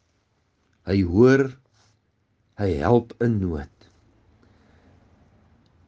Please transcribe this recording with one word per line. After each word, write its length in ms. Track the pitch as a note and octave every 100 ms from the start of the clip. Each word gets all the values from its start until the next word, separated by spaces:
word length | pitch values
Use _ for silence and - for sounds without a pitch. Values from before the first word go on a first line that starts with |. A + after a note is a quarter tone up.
| _ _ _ _ _ _ _ _ F2+
hy 160 | G2
hoor, 480 | F2 F#2 B2+ C3+ C3 - _ _ _ _ _ _ _ _ _ -
hy 160 | G2 D2
help 360 | E2 A#2+ A#2+ -
in 140 | A#2 G#2+
nood. 280 | F2+ D2+ C#2+ _ _ _ _ _ _ _ _ _ _ _ _ _ _ _ _ _ _ _ _ _